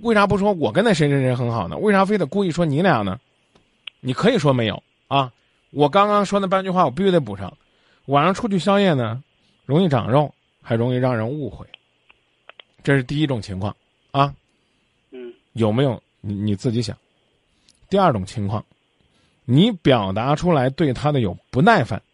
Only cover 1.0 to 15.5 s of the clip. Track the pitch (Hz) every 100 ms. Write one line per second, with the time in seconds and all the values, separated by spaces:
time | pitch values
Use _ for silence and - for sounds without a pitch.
1 | 147 139 127 123 120 113 85 73 208 196
2 | 196 214 139 202 190 160 170 139 190 123
3 | 101 104 _ _ _ _ _ _ - -
4 | 131 127 208 233 143 127 110 92 - _
5 | - 139 127 - _ _ _ 139 160 196
6 | 208 208 196 202 190 190 190 180 151 135
7 | 196 175 113 98 92 - _ _ _ _
8 | - 143 165 190 233 190 175 202 196 139
9 | 110 120 - _ _ _ - 151 190 131
10 | 98 139 147 - _ _ - 113 123 123
11 | 127 117 110 151 127 - - - _ _
12 | _ _ _ _ - - _ _ - 139
13 | 123 143 151 120 101 92 98 - _ _
14 | _ 139 143 - _ _ _ _ _ _
15 | _ 127 123 - _